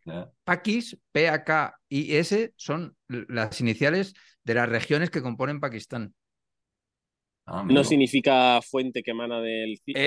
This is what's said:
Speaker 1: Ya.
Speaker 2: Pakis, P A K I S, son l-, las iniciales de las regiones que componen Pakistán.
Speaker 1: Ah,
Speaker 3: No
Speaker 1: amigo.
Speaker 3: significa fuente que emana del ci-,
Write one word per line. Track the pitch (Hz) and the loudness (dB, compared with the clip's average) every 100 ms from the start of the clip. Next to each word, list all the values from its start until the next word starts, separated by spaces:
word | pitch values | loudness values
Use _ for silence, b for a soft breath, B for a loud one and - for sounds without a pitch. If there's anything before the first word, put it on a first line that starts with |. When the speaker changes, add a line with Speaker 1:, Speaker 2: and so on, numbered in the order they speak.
| - | -14
Speaker 1:
Ya. | 170 180 _ | -12 -12 _
Speaker 2:
Pakis, | - 175 214 220 233 - _ | -4 -2 0 -2 -4 -14 _
P | 147 160 | 0 2
A | 151 | 0
K | 156 156 143 - - | 0 0 0 -6 -6
I | 139 151 151 | -4 0 0
S, | 165 208 226 _ | 2 0 -2 _
son | - 151 165 _ - | -8 -6 -6 _ -10
l-, | 123 - | -10 -6
las | 123 110 - | -4 -4 -2
iniciales | 120 110 139 175 196 - b b | -2 2 0 0 -2 -8 b b
de | - | -2
las | 117 120 | 0 2
regiones | 113 - 147 170 | 0 0 0 0
que | - | -4
componen | 127 117 131 147 | -6 -4 -4 -4
Pakistán. | 143 113 - 120 104 _ _ _ _ _ _ _ _ _ _ _ _ _ - | -6 -8 -10 -10 -10 _ _ _ _ _ _ _ _ _ _ _ _ _ -12
Speaker 1:
Ah, | 87 98 | -6 4
Speaker 3:
No | 139 | 4
Speaker 1:
amigo. | |
Speaker 3:
significa | 123 147 131 135 120 131 123 120 | 6 4 4 4 4 6 6 4
fuente | - 135 131 120 | 2 -4 -4 -6
que | 117 | -6
emana | 113 120 117 | -6 -6 -4
del | 113 113 110 104 | -4 -4 -6 -8
ci-, | - 135 | -8 0